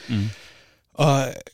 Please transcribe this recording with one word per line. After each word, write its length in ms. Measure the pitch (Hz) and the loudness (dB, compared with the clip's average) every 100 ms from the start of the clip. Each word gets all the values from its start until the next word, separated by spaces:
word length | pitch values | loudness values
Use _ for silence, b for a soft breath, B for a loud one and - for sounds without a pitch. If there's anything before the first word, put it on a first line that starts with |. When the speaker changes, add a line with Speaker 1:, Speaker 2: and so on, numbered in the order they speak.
| B | B
Speaker 1:
Mm. 60 | 110 107 B B B B B _ | -2 -2 B B B B B _
Speaker 2:
Og 260 | - 147 139 131 - - | 0 2 2 0 -6 -16